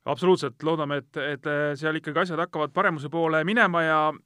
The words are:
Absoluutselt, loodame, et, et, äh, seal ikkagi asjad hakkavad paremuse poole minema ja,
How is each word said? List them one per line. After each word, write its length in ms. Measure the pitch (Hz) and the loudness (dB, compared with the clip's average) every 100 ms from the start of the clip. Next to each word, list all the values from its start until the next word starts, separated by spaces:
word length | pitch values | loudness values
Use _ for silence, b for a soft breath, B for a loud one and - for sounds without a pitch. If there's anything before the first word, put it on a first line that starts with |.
| - | -6
Absoluutselt, 560 | 139 175 185 139 117 | 0 2 2 0 -6
loodame, 380 | 151 165 143 143 | -4 -2 -2 -4
et, 140 | 127 156 | -6 -8
et, 260 | 139 143 | -6 -6
äh, 320 | 151 147 147 | -4 -2 -2
seal 240 | 143 156 160 | -2 -2 -4
ikkagi 220 | 160 147 | -2 -2
asjad 180 | 185 160 | 0 -2
hakkavad 320 | 175 160 151 | -4 -2 -2
paremuse 400 | 180 196 160 143 | 2 0 0 -4
poole 320 | 165 165 160 | -2 2 2
minema 400 | 160 226 202 170 | 2 2 4 4
ja, 300 | 160 156 156 151 | 2 2 2 -2